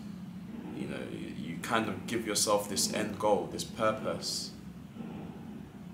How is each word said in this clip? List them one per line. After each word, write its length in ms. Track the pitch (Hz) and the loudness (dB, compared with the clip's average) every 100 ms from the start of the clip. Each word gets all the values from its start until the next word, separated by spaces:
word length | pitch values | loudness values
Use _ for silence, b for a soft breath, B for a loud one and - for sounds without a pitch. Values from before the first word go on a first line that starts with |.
| - - - - - - - - | -10 -8 -8 -8 -8 -8 -6 -4
You 120 | 69 | -4
know, 100 | 69 62 | -4 -4
you, 220 | - - - | -6 -6 -6
you 180 | 80 85 | -4 -4
kind 260 | - 113 107 | 2 4 4
of 180 | 92 90 | 0 0
give 200 | 117 107 | 0 2
yourself 420 | 101 - 104 - | 4 6 6 6
this 240 | 95 - | 2 2
end 260 | 104 104 98 | 2 0 4
goal, 300 | 104 98 82 | 6 6 4
this 140 | 85 | -2
purpose. 880 | - - 110 92 87 85 - - - - - - - - - - - - - - - - - | -4 2 4 4 0 -2 0 -2 -4 -8 -10 -12 -12 -8 -8 -8 -8 -10 -10 -10 -10 -12 -12